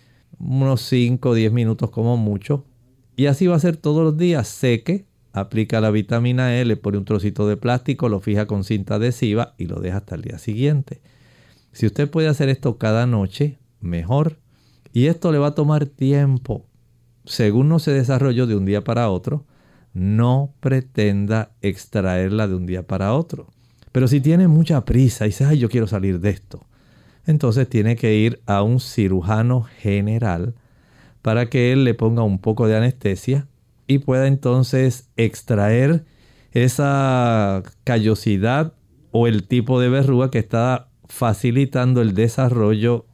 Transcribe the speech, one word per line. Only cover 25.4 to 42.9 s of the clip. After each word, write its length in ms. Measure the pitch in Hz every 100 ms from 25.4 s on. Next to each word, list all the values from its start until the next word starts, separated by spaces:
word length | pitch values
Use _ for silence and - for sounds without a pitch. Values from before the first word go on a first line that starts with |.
| 139
"Ay, 140 | 151
yo 100 | 117
quiero 160 | 123 110
salir 340 | 104 98 90
de 120 | 101
esto", 340 | 95 - - - _ _ _ _ _ -
entonces 420 | 151 123 117 127
tiene 260 | 117 107 117
que 200 | 113 107
ir 260 | 113 120 -
a 160 | 101
un 160 | 104 127
cirujano 800 | - - 98 95 87 110 117 127
general 920 | 113 - 104 101 104 113 113 85 101 113 _ _ _ _ - _
para 280 | 117 113 120
que 220 | 135 120
él 120 | 135
le 100 | 123
ponga 300 | - 113 117
un 160 | 110 95
poco 280 | 110 110 110
de 80 | 110
anestesia 720 | 120 - 101 95 - 139 139 _ _ _ -
y 140 | 135
pueda 280 | 139 131 135
entonces 800 | 139 131 127 127 131 131 - - -
extraer 880 | 113 - - 107 104 117 135 165 - _ _ _ _
esa 1080 | 123 127 139 143 139 135 127 117 113 101 95 - -
callosidad 920 | - 117 107 107 113 98 110 139 160 - _ _ _
o 160 | 117 117
el 200 | 110 -
tipo 320 | 123 113 127
de 100 | 123
verruga 420 | 131 135 123 131
que 80 | 120
está 500 | - 113 123 127 - _ -
facilitando 960 | - 117 104 123 127 135 127 123 123
el 140 | 113 95
desarrollo 880 | 117 - 127 120 107 110 95